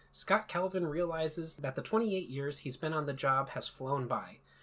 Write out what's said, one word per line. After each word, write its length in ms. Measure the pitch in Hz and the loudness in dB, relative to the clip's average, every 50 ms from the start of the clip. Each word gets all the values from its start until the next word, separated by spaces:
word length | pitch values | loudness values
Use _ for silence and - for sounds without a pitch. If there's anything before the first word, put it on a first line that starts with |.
| - - | -20 -12
Scott 360 | - - - - 190 214 214 - | -8 -6 0 2 2 2 2 0
Calvin 400 | - 175 185 190 185 185 175 156 | 0 0 0 2 2 0 0 2
realizes 720 | 147 170 175 165 165 160 160 156 151 175 160 160 - - | 2 2 0 0 2 0 0 0 0 -2 -4 -6 -6 -4
that 180 | 143 131 131 | -4 -4 -2
the 60 | - | -4
twenty-eight 480 | - - 220 220 233 220 190 190 175 - | -2 2 2 2 4 4 2 0 0 -2
years 300 | 131 139 139 147 143 - | -4 -2 -2 -2 -4 -4
he's 180 | - 139 127 - | -6 -6 -4 -2
been 160 | - 156 160 | -2 0 0
on 120 | 156 147 | 0 0
the 80 | 143 135 | 0 -2
job 360 | 135 - 135 135 135 135 131 | 2 4 4 4 4 2 0
has 180 | - 127 - - | -2 -4 -4 -6
flown 400 | - - 131 131 139 139 127 117 | -6 -6 -2 0 0 0 2 0
by. 300 | 120 104 - - - - - - - - | 0 -2 -2 -4 -12 -18 -20 -20 -20 -20